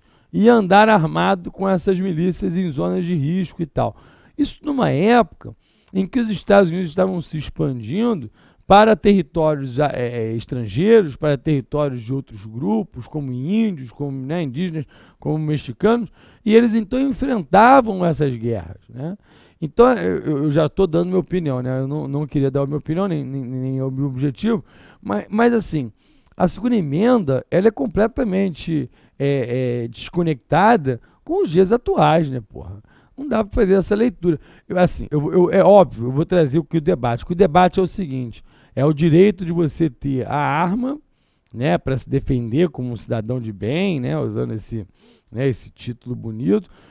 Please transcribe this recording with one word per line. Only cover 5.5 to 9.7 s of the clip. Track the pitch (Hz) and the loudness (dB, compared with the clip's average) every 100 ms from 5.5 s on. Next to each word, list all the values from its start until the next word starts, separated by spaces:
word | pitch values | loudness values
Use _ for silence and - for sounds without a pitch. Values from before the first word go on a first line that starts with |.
| - _ _ _ | -20 _ _ _
em | 190 190 | -4 -2
que | 254 | -2
os | 226 | -2
Estados | 185 - 202 180 | -4 4 4 4
Unidos | 175 170 | 0 -4
estavam | 175 190 180 | -2 -2 -2
se | - 156 | -6 -8
expandindo | - - 151 123 107 185 240 185 107 _ _ _ - | -8 -4 -4 -4 -6 -2 -2 -2 -6 _ _ _ 4
para | 196 220 214 | 6 6 4
territórios, | 208 196 151 170 156 147 135 | 4 2 2 0 0 0 -4